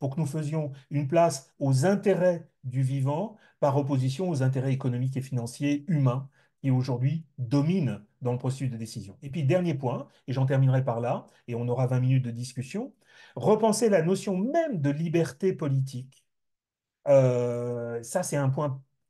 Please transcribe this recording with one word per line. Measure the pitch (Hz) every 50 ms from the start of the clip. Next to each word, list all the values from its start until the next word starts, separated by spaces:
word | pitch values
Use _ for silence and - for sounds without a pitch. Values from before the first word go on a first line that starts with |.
pour | - 135
que | 135 170
nous | 160
faisions | 135 151 160 151 143 156 160 151 139 135 - - _
une | 156 143 147
place | 131 170 170 170 170 170 - - _ _ -
aux | 143 135 135 131 139
intérêts | 180 202 196 - 208 180 165 180 180 175 165 - - _ _ -
du | 127 117 131 135
vivant | 127 139 139 131 135 147 160 202 226 - - _ _ _ _
par | - 147 127
opposition | 143 143 135 143 131 127 131 - - 185 180
aux | 165 131 131
intérêts | 131 131 135 123 139 131
économiques | 131 - 131 120 123 131 131 131
et | 135
financiers | 131 - 131 123 117 117 - - 143 143 143 147 143
humains | - 175 147 135 127 120 135 135 - - _ _ _ _ _
qui | - 135 127
aujourd'hui | 127 123 135 127 120 127 139 156 165 - - _ -
dominent | 127 113 143 143 143 160 185 196 160 113 101 101 - _ _ _
dans | - 123 123
le | 123
processus | - 131 127 - 143 127
de | 113
décision. | 110 113 110 - - 95 98 98 - -
Et | 139
puis, | - 175 147
dernier | 131 170 185 180 170 151
point, | 131 135 120 127 214 277 - _ _ _
et | - 127
j'en | 135 135
terminerai | 131 139 131 135 135 131 131 131
par | 135 117 117
là, | 120 120 151 214 - - _ _ _
et | - 120
on | 117 120 120
aura | 123 131 131
vingt | 123 131 127
minutes | 127 127 135 131 120
de | 120 117
discussion, | 117 123 127 - - 120 - - 202 247 285 - _ _ _ _ - - - _
repenser | 135 - 180 214 214 220 220 208 214 240 220
la | 202 175 156
notion | 170 196 190 - 214 190
même | 180 196 254 294 339 330 311 254 170
de | 139 143
liberté | 143 151 165 170 151 170 165 - - - - 190 -
politique. | - 170 143 135 135 135 - - 123 127 - - _ _ _ _ _ _ _ _ _ _ _ _ _ _ _ _ _ _
Euh, | 143 143 135 131 127 123 123 123 123 120 120 120 120 120 120 117 117 117 117 113
ça, | - - 185 175
c'est | - -
un | 143 139 135
point, | 135 160 151 147 131 - - _ _ _ _ _